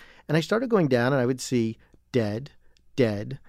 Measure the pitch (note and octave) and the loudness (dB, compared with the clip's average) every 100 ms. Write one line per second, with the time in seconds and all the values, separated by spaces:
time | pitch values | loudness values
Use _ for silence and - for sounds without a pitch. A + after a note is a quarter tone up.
0 | - - - D#3 D#3 G#3+ B3 A3 D3+ B2 | -20 -20 -2 -2 0 -2 0 2 2 2
1 | A#2+ C#3 A#2+ B2+ - B2+ A2+ A2 - - | 2 2 0 -2 -2 0 0 -4 -16 -20
2 | _ B2+ G#2+ G#2+ C#3+ - - _ _ - | _ -2 -2 -4 -10 -18 -20 _ _ 0
3 | A#2 G#2 A#2 C3+ | 0 0 -8 -12